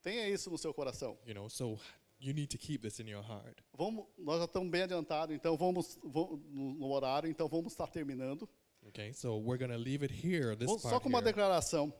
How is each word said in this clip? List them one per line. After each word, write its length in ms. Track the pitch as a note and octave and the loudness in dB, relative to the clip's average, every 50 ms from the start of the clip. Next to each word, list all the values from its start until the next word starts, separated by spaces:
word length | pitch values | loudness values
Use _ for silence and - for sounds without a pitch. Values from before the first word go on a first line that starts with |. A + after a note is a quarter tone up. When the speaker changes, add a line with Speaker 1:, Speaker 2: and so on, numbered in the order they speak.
| - | -4
Speaker 1:
Tenha 260 | E3+ G#3+ A#3+ A3 G3+ | -4 -2 -2 0 0
isso 200 | G3+ F3 - F#3+ | 0 0 -2 -4
no 60 | E3+ D#3+ | -6 -4
seu 140 | - D#3+ C#3+ | -4 -4 -2
coração. 440 | - C#3+ C3 A2+ - C3+ A#2 G#2+ - - | -2 -2 -4 -4 -4 -6 -8 -8 -10 -12
Speaker 2:
You 80 | A#2 G#2+ | -10 -10
know, 160 | G2+ G2+ A#2 | -8 -8 -8
so 300 | - - C3 A#2 A2 A2 - - - - _ _ _ _ | -4 -2 -2 -2 -2 -4 -8 -16 -20 -20 _ _ _ _
you 120 | C3+ C3+ C#3+ | -4 -2 -2
need 140 | D3+ D3 C#3 - | -2 -2 -2 -4
to 20 | - | -8
keep 240 | - - D3+ - A2+ | -4 -4 -4 -2 -2
this 120 | G#2+ - - | -6 -6 -6
in 80 | A2+ A2 | -8 -8
your 140 | G#2 G#2 G#2 | -8 -8 -8
heart. 380 | A2+ A2 G2+ - A#2 - - _ _ - | -8 -10 -10 -10 -14 -18 -20 _ _ -4
Speaker 1:
Vamos, 300 | - E3+ G#3 A3+ G#3+ - - _ | -2 -2 0 0 -4 -8 -10 _
nós 200 | - E3 D3 D#3 E3+ | -8 0 2 2 2
já 60 | E3+ | 2
estamos 240 | E3+ - F#3+ F#3 F3+ | 0 0 -2 0 2
bem 140 | D#3+ F3 F#3+ | 2 2 2
adiantados, 520 | F3+ F3+ E3+ D3+ - D#3+ D3+ D#3+ D#3 D#3 | 2 0 -2 0 0 0 0 0 0 -4
então 220 | C#3 - E3 E3 | 0 2 2 2
vamos, 400 | C#3+ F3 F#3 F#3 F3+ E3 - - - - | 4 4 4 4 2 0 -2 -6 -12 -12
vo-, 360 | D3+ B2+ D#3 F3 E3+ D#3+ C#3+ D3 D3+ | -2 0 0 0 0 -2 -10 -10 -8
no, 240 | C#3+ C#3 C#3 C3+ C3+ | -6 -4 -4 -4 -2
no 160 | D#3 C3+ C3+ | -2 0 2
horário, 360 | C#3 C#3 C3+ C3 C3+ D3 D#3 E3 | 2 2 4 4 2 2 2 0
então 180 | D3+ - E3 | 0 0 0
vamos 260 | D3 D#3 E3 E3 - - | 2 2 0 -2 -2 -4
estar 140 | - E3+ | -6 -6
terminando. 600 | - - E3+ D3+ C#3 C3+ B2+ C3 C3 C#3+ D#3+ A3 - _ _ _ _ _ _ - | -4 -4 -4 -4 -4 -4 -2 -2 -4 -4 -6 -8 -14 _ _ _ _ _ _ -20
Speaker 2:
Okay, 240 | G#2 - - G#2 G#2+ C3+ | -16 -10 -8 -8 -8 -8
so 240 | - - B2 A2 | -4 -2 0 0
we're 200 | G#2+ G#2+ A#2 B2+ B2+ | 0 2 0 0 0
gonna 180 | C3 B2 A#2+ | 0 -2 -2
leave 260 | A#2 A#2 C3 C3+ C#3+ C#3+ | -4 -2 -2 0 0 0
it 80 | C3+ | -2
here, 440 | B2+ - - F3 F#3 E3 C3+ A2+ G#2+ | -2 -2 0 2 2 4 2 0 0
this 120 | G#2+ B2 | 2 2
Speaker 1:
Vou 100 | D#3 A3 A3 | 2 2 2
só 100 | - A#2+ | 2 2
Speaker 2:
part 120 | A3+ B3+ - | 2 2 4
Speaker 1:
com 60 | C4+ | 4
uma 100 | B3 A#3+ | 4 6
Speaker 2:
here, 60 | G#3 | 4
Speaker 1:
declaração. 680 | A3+ G#3 G#3 G3+ G3 F#3 E3 - - - D3+ C#3+ D3 - | 4 4 6 6 6 6 6 4 4 2 2 2 0 -2